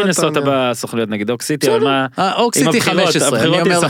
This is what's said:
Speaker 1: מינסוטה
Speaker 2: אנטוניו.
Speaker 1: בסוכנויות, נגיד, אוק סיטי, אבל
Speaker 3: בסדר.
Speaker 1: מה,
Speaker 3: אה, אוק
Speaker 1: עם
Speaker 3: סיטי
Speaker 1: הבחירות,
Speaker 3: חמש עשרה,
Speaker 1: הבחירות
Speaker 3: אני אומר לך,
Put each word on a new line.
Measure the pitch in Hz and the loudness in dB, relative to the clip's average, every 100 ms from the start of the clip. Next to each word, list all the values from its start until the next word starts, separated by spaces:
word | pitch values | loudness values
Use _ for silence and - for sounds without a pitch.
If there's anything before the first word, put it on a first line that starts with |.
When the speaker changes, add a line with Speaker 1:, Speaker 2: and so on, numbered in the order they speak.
Speaker 1:
מינסוטה | 196 175 160 | 0 0 0
Speaker 2:
אנטוניו. | 151 139 135 127 | 0 0 0 0
Speaker 1:
בסוכנויות, | 120 - 117 107 | -2 -6 -4 -4
נגיד, | 107 104 | -4 -4
אוק | 120 | -4
סיטי, | - 147 143 | -4 -2 0
אבל | 220 | 2
Speaker 3:
בסדר. | 175 | 2
Speaker 1:
מה, | 135 131 - | 0 -2 -2
Speaker 3:
אה, | 190 | -2
אוק | - 240 - | 0 0 2
Speaker 1:
עם | |
Speaker 3:
סיטי | 240 233 | 2 2
Speaker 1:
הבחירות, | - 185 | 0 0
Speaker 3:
חמש | 180 156 | 0 2
עשרה, | 143 | 0
Speaker 1:
הבחירות | - 165 175 | 0 2 2
Speaker 3:
אני | |
אומר | 170 | 2
לך, | 175 | 2